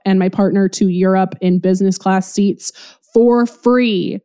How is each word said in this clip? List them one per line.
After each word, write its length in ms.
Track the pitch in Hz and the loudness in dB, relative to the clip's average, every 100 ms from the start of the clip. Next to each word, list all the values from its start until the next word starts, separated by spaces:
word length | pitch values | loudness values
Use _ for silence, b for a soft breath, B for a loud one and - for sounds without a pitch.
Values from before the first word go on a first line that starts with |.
and 140 | 196 190 | -2 0
my 100 | 185 | 0
partner 400 | 185 196 196 190 | 0 0 0 0
to 180 | - 190 | 0 0
Europe 480 | 180 185 190 185 - | 2 0 2 -2 -2
in 200 | 185 180 | -2 0
business 360 | 185 185 196 185 | 0 0 0 -2
class 320 | 190 190 - | -2 -2 -2
seats 440 | - 202 - - B B B _ | -2 -2 -2 -10 B B B _
for 320 | 233 240 240 240 | 2 4 2 0
free 760 | - 240 247 240 190 - - | -2 0 2 0 -2 -4 -8